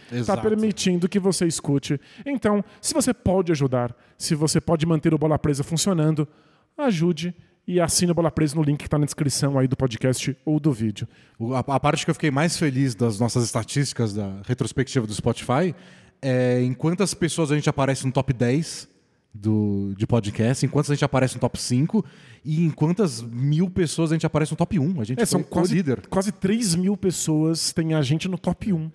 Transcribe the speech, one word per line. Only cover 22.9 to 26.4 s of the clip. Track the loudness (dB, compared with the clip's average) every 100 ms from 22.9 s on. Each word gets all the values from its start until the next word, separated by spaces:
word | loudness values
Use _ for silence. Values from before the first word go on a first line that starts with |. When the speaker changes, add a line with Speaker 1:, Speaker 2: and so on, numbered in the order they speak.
| 2 0 -2
Speaker 2:
mil | -8 -2 0 2 0
pessoas | 0 -2 0 0
a | 0
gente | 0
aparece | 0 0
no | 0
top | 0 0
um. | 0 0
A |
gente | -2 0
Speaker 1:
É, | 0
são | 0
Speaker 2:
foi | 0
Speaker 1:
quase, | 0 2 2
Speaker 2:
líder. | 0 -2 -2
Speaker 1:
quase | -2 -2
três | -2